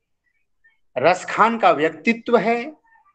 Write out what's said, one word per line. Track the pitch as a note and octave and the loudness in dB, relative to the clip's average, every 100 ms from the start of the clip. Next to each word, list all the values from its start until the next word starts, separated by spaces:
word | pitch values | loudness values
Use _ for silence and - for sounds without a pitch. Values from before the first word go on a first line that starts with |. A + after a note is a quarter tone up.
| _ _ _ _ _ _ _ _ _ - | _ _ _ _ _ _ _ _ _ -2
रसखान | C#3+ F3+ - - G#3+ A3+ | 0 0 -4 0 0 2
का | G3 | 2
व्यक्तित्व | D3 D#3 D#3+ - A#3 - A#3 | 2 0 -4 -4 -4 0 0
है | G3 A#3 C4+ D4+ _ _ _ | 0 -4 -6 -16 _ _ _